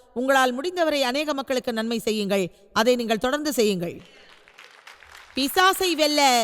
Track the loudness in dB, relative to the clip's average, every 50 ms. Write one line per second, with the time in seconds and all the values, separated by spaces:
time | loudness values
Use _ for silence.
0 | _ _ _ -6 0 2 4 4 4 2 0 -2 -6 -6 -2 -2 0 0 0 0
1 | 0 0 -2 -2 -2 -2 -4 -6 -4 -4 -4 -4 -4 -4 -4 -4 -4 -4 -4 -4
2 | -2 -2 -2 -2 -2 0 0 0 -2 -4 -6 _ -20 _ _ 0 2 2 2 0
3 | 0 -2 -2 -2 0 -2 -2 -2 -2 -4 0 0 2 2 2 -2 -4 -6 -8 -12
4 | -16 -20 -20 -20 -20 -20 -20 -20 _ -20 _ -20 -20 -20 -20 -20 _ -20 -20 -20
5 | -20 -20 -20 -20 -20 -12 -6 -4 -4 0 2 4 4 4 4 2 0 -2 0 0
6 | 0 0 2 4 4 4 4 2